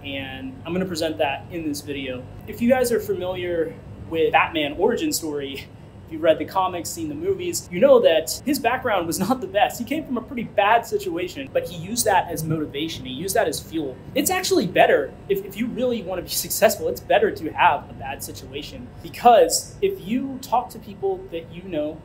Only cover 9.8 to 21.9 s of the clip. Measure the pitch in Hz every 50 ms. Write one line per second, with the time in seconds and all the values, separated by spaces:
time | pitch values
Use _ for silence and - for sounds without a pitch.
9.8 | 240 - 277 320 - - 262 226 220 - 285 240 208 - - - 202 202 226 233
10.8 | 226 - 214 202 - 190 165 170 180 165 - 151 135 127 - 175 165 165 175 170
11.8 | 156 190 226 240 - 220 196 180 - - 170 151 160 160 156 160 151 - - 143
12.8 | 156 165 - - 127 127 127 131 175 196 - 233 208 170 143 - - - 156 160
13.8 | 151 131 127 - - - - - - - 370 370 370 - 381 349 226 165 - 156
14.8 | - 226 196 156 - - - - - - 196 190 - - - 202 233 247 175 196
15.8 | 254 247 240 220 180 175 190 175 165 - - - - 175 - - 196 220 220 -
16.8 | - 165 - - - - 170 - 220 185 - - 160 147 - 135 160 175 151 135
17.8 | - - - - - 131 139 - - - 151 - - - 139 147 151 - - 131
18.8 | 123 - - - - 170 - - - 240 240 208 170 160 - - - - - -
19.8 | - 190 196 - 165 185 226 262 277 269 262 - - - 220 247 240 226 - 220
20.8 | - 214 190 - 190 196 190 180 190 190 170 165 165 165 160 175 180 190 175 151
21.8 | 151 151